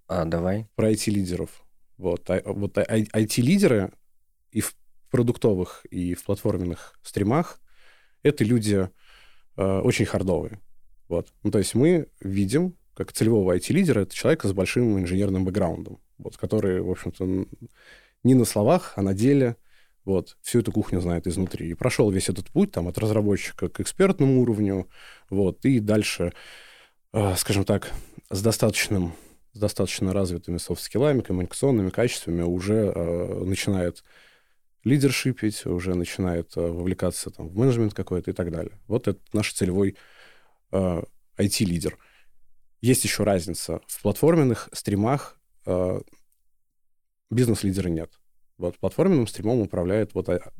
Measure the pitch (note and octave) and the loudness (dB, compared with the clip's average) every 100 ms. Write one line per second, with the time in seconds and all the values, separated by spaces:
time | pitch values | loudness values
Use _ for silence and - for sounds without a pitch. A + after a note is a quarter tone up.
0 | - F#2 E2 E2+ F2 G2+ A2+ - A2 G#2+ | -6 -2 -2 0 0 -2 -4 0 2 2
1 | - G2+ F#2 F2 E2+ - - - - - | 0 0 0 -4 -6 -12 -20 -20 -20 -6
2 | F#2 E2+ - F#2 - G2+ G2+ - - A2+ | -4 -2 -2 -2 -2 -4 -2 0 0 0
3 | G#2+ A2 G#2+ - A#2+ G3 G3 A2 F#2 - | 0 0 0 2 2 4 4 4 0 -6
4 | _ _ _ _ _ G#2+ - - - - | _ _ _ _ _ -4 -4 -8 -20 -20
5 | - B2 B2 A#2+ A#2+ F#2 F2+ - - F#2 | -2 0 2 2 2 2 -2 -8 -10 -6
6 | F2 F2 - G2+ A2 F#2+ F2+ E2+ - - | -4 -4 -4 -2 0 -2 -2 -6 -12 -20
7 | - - G2 C#3 F3 - - - - - | -8 -2 2 2 0 -8 -20 -20 -20 -20
8 | _ _ - D3 A2 A#2+ G#2+ G2+ F#2 - | _ _ 0 2 2 2 2 2 0 -4
9 | - - - - - - G2 F#2+ B2 - | -20 -20 -20 -20 -12 -2 0 2 2 2
10 | G#2+ G2+ F#2 E2 D#2 G#2 - - - - | 0 0 0 -2 -2 -10 -18 -20 -20 -20
11 | - F2 - _ G#2 G#2+ F#2 A2+ D3+ F3+ | -6 -6 -6 _ -2 0 2 2 4 2
12 | - _ F#2+ G2 G2 C3+ F3+ - _ - | -2 _ -6 -2 0 0 -2 -6 _ -12
13 | - - A2 A2+ F#2 F2+ - D3 F#3 A2 | -8 0 2 4 2 0 0 2 2 2
14 | F#2+ - A#2+ D#3+ G#2 G2 F#2+ B2+ A#2+ G2 | 0 -2 0 0 0 0 0 0 2 2
15 | F2 F#2 G2 F#2+ F#2 F#2+ F2+ E2+ E2+ G2+ | 0 0 0 0 0 0 0 -2 -10 -16
16 | _ - - - - G#2+ G2+ F#2 F2+ F2+ | _ -18 -16 -10 -2 0 2 0 -2 -4
17 | F2+ - F#2 F#2 - - A#2 _ - - | -6 -6 -4 -2 -4 -10 -20 _ -20 -20
18 | _ _ B2 C3 A2+ A2 G#2 F3 - - | _ _ 6 6 6 4 4 4 0 -2
19 | G2 G2 A#2+ C#3+ B2+ A#2 _ - _ _ | 0 2 4 4 2 -2 _ -20 _ _
20 | - F#2+ - - - A#2+ G#2+ G#2 - F#2+ | -2 -2 -2 -10 -2 0 0 0 -2 -2
21 | F2 E2+ F2+ E2+ F#2 - D#2+ E2+ B2+ - | 0 -2 -2 -2 -4 -4 -8 -2 0 2
22 | A2 F#2+ - F#2+ - - G3+ - F2 - | 2 2 0 -4 -2 0 0 0 -4 -2
23 | G#2+ G#2+ G#2 G2 - - F2+ - G2 - | 0 2 2 0 -2 -6 -6 -6 -4 2
24 | F#3+ - C#3 C3 A#2+ G#2+ G2+ G2 F#2 - | 2 4 4 4 4 2 0 -2 -4 -12
25 | - - - G2 F#2+ - C3 C3 G#2 G#2+ | -20 -20 -4 0 2 2 2 2 4 2
26 | G2+ - F2 - - - - - - _ | 2 -2 -4 -4 -14 -20 -20 -20 -20 _
27 | _ A2 G2+ F2 - G2 F#2+ G2+ - - | _ 0 0 0 0 0 2 0 -2 -10
28 | - - - G2+ A2 A2+ A2+ G#2 - G2+ | -12 -20 -10 -2 0 2 2 0 0 -2
29 | F2 E2+ - _ _ G#2+ G#2 - F#2+ - | -2 -6 -18 _ _ -6 -4 -2 -4 -2
30 | G2 F#2+ F#2+ E2+ - F2 - F2 - G2+ | -2 0 -2 -4 -6 -6 -6 -8 -4 0
31 | D3 C3+ - F#2 F2+ - C#3 A#2+ F#2 F#2+ | 2 2 0 -2 -4 -2 0 2 0 0
32 | A#2+ - - E2+ E2+ F2+ F#2+ A2 G2+ - | -2 -2 -4 -2 -2 -2 0 0 0 0
33 | E2+ E2+ F2 F#2+ F#2 F#2+ - G2 F2 - | -2 -4 -4 -6 -4 -2 0 0 -2 -4
34 | - _ - _ _ _ _ _ G#2+ C#3+ | -14 _ -20 _ _ _ _ _ 0 2
35 | C#3 B2+ C3+ B2 G#2+ G#2+ - F2 F2+ F2+ | 2 2 -2 -2 -2 -4 -4 -4 -2 -2
36 | F2 - F#2 E2+ E2+ - E2+ E2+ F2+ F2 | -2 -2 -2 -2 -4 -4 -4 -2 -4 -2
37 | F2+ - - - D#2+ F#2+ C3+ A#2 G#2+ - | -2 -4 -8 -12 -8 0 2 4 0 -2
38 | F#2+ F2+ F#2+ F#2 F2 E2 E2+ - - A2 | -4 -4 -4 -4 -4 -4 -8 -12 -6 -4
39 | - F#2 - G#2+ G#2+ - F#2+ F#2 G2 - | -2 -4 -4 -4 -4 -2 -2 0 0 -2
40 | - - - - _ _ _ G2 F#2 E2+ | -12 -20 -20 -20 _ _ _ -2 0 -2
41 | - - _ - G2+ - F#2+ E2+ D#2 - | -6 -14 _ -2 -2 0 -2 -2 -4 -8
42 | _ _ - - - - - _ A#2 C3 | _ _ -20 -20 -20 -20 -20 _ 2 2
43 | G#2 - G2+ G2 E2+ E2 - E2 - - | 0 0 2 2 0 -6 -8 -8 -10 -6
44 | G#2 G2+ D3 E3+ C3+ A2 - - - G2+ | -4 2 4 6 4 0 -6 -10 -2 0
45 | A2 C#3 - - _ _ - F#2 F#2 F#2+ | 2 0 -4 -18 _ _ -4 -2 0 -4
46 | - - _ _ _ _ _ _ _ _ | -8 -20 _ _ _ _ _ _ _ _
47 | _ _ _ A2+ A#2+ G#2 G2+ F#2+ F2+ E2 | _ _ _ 0 2 2 0 -2 -2 -4
48 | E2 _ _ _ _ - F2+ - F#2+ - | -6 _ _ _ _ -8 -8 -4 -4 0
49 | F3+ E3 A2+ - G2+ B2 G2 F2+ F2 G#2 | 2 2 0 -2 -2 0 0 -2 0 0
50 | G2+ F#2 F#2 F2 - - | -2 -4 -2 -4 -4 -16